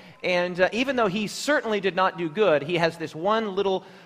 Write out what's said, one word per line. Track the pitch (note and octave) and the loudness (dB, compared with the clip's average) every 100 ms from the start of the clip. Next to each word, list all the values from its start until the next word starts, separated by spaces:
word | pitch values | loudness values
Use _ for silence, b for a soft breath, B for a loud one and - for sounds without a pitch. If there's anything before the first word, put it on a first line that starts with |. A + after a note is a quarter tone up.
| B B | B B
and, | F3 F3+ F3+ F3+ | 0 0 0 2
uh, | F#3 | 2
even | G#3+ C4 B3+ | 2 0 0
though | G#3+ | 0
he | G#3 G3+ | 0 -4
certainly | - - D4 A3 G#3 | -4 0 0 0 -2
did | F#3+ | 0
not | F3 F#3+ F3 | 0 0 0
do | E3 | -4
good, | D3+ G3 D3 | 2 4 4
he | C#3+ E3+ | 2 0
has | E3+ E3 | 0 0
this | D#3+ | -10
one | D#3 F#3 A3 G#3+ | -6 -2 0 -2
little, | F#3 G3 F#3 B B | -2 -2 -2 B B